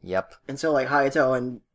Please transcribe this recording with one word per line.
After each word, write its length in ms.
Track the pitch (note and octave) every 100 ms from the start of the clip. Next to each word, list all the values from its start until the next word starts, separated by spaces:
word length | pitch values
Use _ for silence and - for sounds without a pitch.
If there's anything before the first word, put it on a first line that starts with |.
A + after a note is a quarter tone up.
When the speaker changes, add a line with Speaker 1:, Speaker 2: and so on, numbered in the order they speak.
Speaker 1:
Yep. 320 | F2+ F#2 - - -
Speaker 2:
And 100 | C#3
so, 120 | D#3+
like, 160 | C#3+ C3
Hayato 480 | C#3+ C#3 D#3 C3 B2+
and 240 | B2 A#2+ _